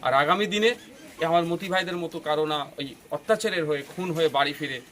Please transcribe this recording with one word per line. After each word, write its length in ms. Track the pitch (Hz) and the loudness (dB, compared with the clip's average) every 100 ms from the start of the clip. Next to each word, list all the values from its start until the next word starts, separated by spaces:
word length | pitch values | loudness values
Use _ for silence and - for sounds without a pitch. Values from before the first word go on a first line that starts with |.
| 131 | 4
আর 80 | |
আগামী 320 | 135 147 185 208 | 4 4 2 2
দিনে 180 | 208 220 247 - - - - | 2 2 0 -8 -20 -20 -4
এ 20 | 160 | 2
আমার 200 | 170 170 | 2 2
মতি 160 | 170 190 | -2 -2
ভাইদের 240 | 185 180 180 | -2 -2 -4
মতো 140 | 165 165 | -6 -6
কারো 260 | 151 151 156 | -2 0 0
না 140 | 151 143 - | -2 -4 -8
ওই 80 | 139 - - 147 | -10 -10 -10 -10
অত্যাচারের 480 | - 220 214 185 156 | 0 0 2 -2 0
হয়ে, 120 | 147 139 | -2 -4
খুন 160 | - 185 165 | -6 -4 2
হয়ে 140 | 160 139 | 2 4
বাড়ি 160 | 143 | 0
ফিরে 240 | 147 147 131 117 | 0 -6 -6 -10